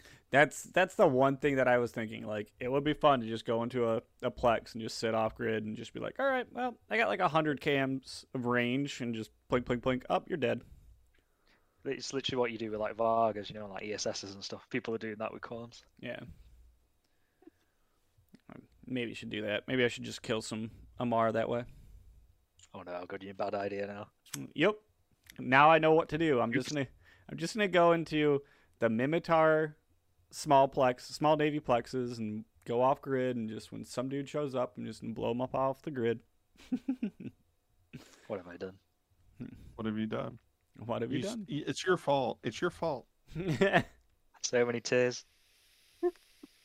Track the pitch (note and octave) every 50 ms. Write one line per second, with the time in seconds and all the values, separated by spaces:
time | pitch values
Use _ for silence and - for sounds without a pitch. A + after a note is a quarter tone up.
0 | - - - - _ - - C#3 D3+ D3+ - - - - - F3 F#3+ F#3 - -
1 | G3+ D#3 B2+ B2+ C3+ C3+ C#3 C3+ - D3 C#3 C3 B2+ B2 B2 B2 A#2+ A2+ - B2
2 | A2+ G#2+ A2 A2 A2+ A2 G#2+ G#2 G#2 - _ - B2 B2 C3+ C#3+ C#3+ D3+ C#3+ -
3 | - D3 C#3 B2 A2+ A2 A2+ A2 - B2+ A#2 A2+ A#2 A#2+ B2+ B2+ A#2 A2+ A2+ A2+
4 | - _ _ - B2+ B2 - - - A#2+ A2 - - - - A2+ A2 A2 - -
5 | A#2+ A2+ A2+ A2+ A2 A2 - - A#2 A2+ A2 A2 G#2+ G#2+ G#2+ A#2 A2+ - - A2+
6 | A2+ - - - C4+ C#4 C4 B3+ A#3+ - - - B3+ B3 A3+ - _ - G#3+ A3
7 | A3+ F#3 G#3 F#3 F3+ D#3+ C#3+ D#3+ D#3 D3+ C#3 B2 - D3+ C#3+ C#3 C3+ C3 C3+ C3+
8 | - - - - - _ - C3 A#2+ A#2+ A#2+ B2 A#2+ A#2+ B2 C#3 C#3+ C#3 - -
9 | B2+ A#2+ A2+ A2 G#2+ - _ _ _ - C3 B2 A#2+ - B2 A#2+ - C3 B2+ B2+
10 | - - F3 F#3+ - - F#3 D3+ B2 A#2 A#2 A#2+ - - - - - - - _
11 | _ _ _ _ _ _ _ _ _ _ _ _ _ _ _ _ - C#3 C3+ B2
12 | - - C#3 C3+ - - C3+ B2+ A#2+ A#2 A2+ G#2+ A2+ A2 G#2+ G#2+ G#2+ G#2+ G#2+ G#2+
13 | A2+ A2+ A2+ A2+ A2+ A2 G2+ G#2 G2 - G#2 G#2+ G#2+ G2+ F#2+ F#2+ G#2 G#2+ G#2 G2
14 | - A2+ G2+ - G2+ G2 G2 G2 - - G#2+ G2 - - - B2 - A#2 A2+ A2
15 | A2+ A2 G#2+ G#2+ A2 G#2 G2+ G#2+ - - A#2+ A#2 A#2 A#2 - - - _ _ -
16 | B2 B2 A#2 - B2+ - - - - - - - - - _ _ _ _ _ _
17 | _ _ _ _ _ _ _ _ - - _ _ _ _ _ _ _ _ _ _
18 | _ _ _ _ _ _ _ - _ - - - - _ _ _ - B2 B2+ B2
19 | A#2+ A2 G#2+ - A2+ A2+ G#2+ G#2 G#2 G#2 G#2 G#2 - - C3 B2+ B2 A#2 - B2
20 | A#2+ A2+ A2 - - - A2+ A2 - - A#2 A2 A2+ A2+ - - - - - -
21 | B2 A#2+ A#2 A2+ A2+ A2+ A2 A2+ A2+ - A#2+ A#2+ B2 - - - - - - -
22 | - - - - - _ _ _ _ _ _ _ - _ - G2+ - F3 - F2+
23 | F2+ F2+ G2 F#2+ F#2+ G2 F#2+ G2 G#2 G2 G#2 G2+ G2 G2+ G2+ G2+ G2+ G2+ G2+ G2+
24 | - - _ _ _ - - C#3+ C3 - - C#3+ D#3 G#3 G#3 - _ _ _ _
25 | _ _ _ _ _ - - - B2+ B2+ C3 C#3 D3+ D#3+ D#3+ D#3 D#3 D#3+ D#3+ D#3+
26 | E3 - D#3 D#3 E3+ D#3 C3+ A#2 A#2 A#2 A#2 C3+ B2+ - D3+ C#3+ C3+ - - -
27 | _ _ - _ _ - D3 D3 D#3+ E3+ - A3 G#3 F#3+ E3+ F3 E3+ E3+ E3 E3
28 | D#3 - D#3 D3+ D3+ D3 C#3+ C#3 - _ _ _ _ _ _ - A#2 A2+ A2 A2+
29 | B2+ C#3+ D#3+ E3+ - - E3 D#3+ D#3+ D#3+ D#3 D#3 D#3+ D3+ D3+ _ _ _ _ _
30 | _ _ _ _ _ _ - - - D3+ C#3+ C3+ C#3 C3+ - D3 C3 B2+ B2 -
31 | - - B2+ - D3+ D3+ D#3 D3 D3+ D#3 D3 D3+ - - B2 A#2 A#2 - - C3
32 | B2 A#2+ B2 A#2 A2 G#2+ G#2+ A2 A2 _ _ _ - - A#2 A#2+ B2+ C3+ C#3+ -
33 | - C#3+ C3+ B2+ B2+ B2+ B2 A#2 A2 A2 A2 G#2+ - - A2+ A2+ A2 - - -
34 | B2+ C3+ C#3 C#3+ C3+ - - D3 D3+ C#3 B2+ B2+ B2 - - - A#2 A2+ A2 -
35 | A#2 A2+ A2 A2+ A2+ A#2 A#2 B2 B2+ - - C3 C3+ C3+ C3+ - - E3 C#3+ B2+
36 | A2+ A#2 A#2 A#2+ - _ _ _ _ _ _ - - - B3+ - - - B3+ -
37 | A#3 G3 - - - A2 - _ _ _ _ _ _ _ _ _ _ _ - C3
38 | - - - - - - G#2+ F#2+ F2 F2 F2 F2 G2 F#2+ F#2+ - _ _ _ _
39 | _ _ _ _ _ _ _ - B2 - - - - - - - A2 A2 G#2+ A2
40 | A2 A2 A#2 B2 - B2 B2 - _ _ _ _ _ _ _ - A2 A#2 A2+ A2+
41 | A#2 A#2+ C#3 - - G3+ A#3+ A3+ G3 - C#3 D3 - - C#3 - - F#3 F3+ -
42 | - - C#3+ C#3 B2+ A2 - - - C3+ - - F3 F3 - - E3+ E3 C#3+ A#2+
43 | - _ _ _ _ - - D#3+ F#3+ F3+ C#3+ A2 G3 G3 G3 E3+ - - - _
44 | _ _ _ _ _ _ _ - - - B2+ A#2+ A#2+ A#2+ A#2+ A#2 - - C3 B2
45 | B2 B2 B2 - - _ _ _ _ _ _ _ _ _ _ _ _ _ _ -
46 | E4+ F4+ - - _ _ _ _ - - _ _